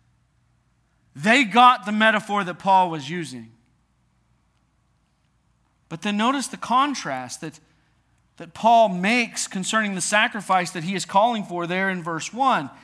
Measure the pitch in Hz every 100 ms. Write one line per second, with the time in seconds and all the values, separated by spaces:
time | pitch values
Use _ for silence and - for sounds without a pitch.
0 | _ _ _ _ _ _ _ _ _ _
1 | _ 143 190 262 214 226 247 240 190 214
2 | 220 214 214 202 180 165 196 190 180 160
3 | 135 175 139 123 113 113 _ _ _ _
4 | _ _ _ _ _ _ _ _ _ _
5 | _ _ _ _ _ _ _ _ _ 165
6 | 208 208 233 277 - 196 - 254 285 254
7 | 160 131 123 - 156 - _ _ _ _
8 | _ _ _ - 170 - 220 233 214 180
9 | 190 247 226 - - 190 180 220 208 190
10 | - 208 233 220 180 185 170 180 165 190
11 | - 196 233 220 185 175 170 185 190 185
12 | 170 160 - 226 269 196 135 -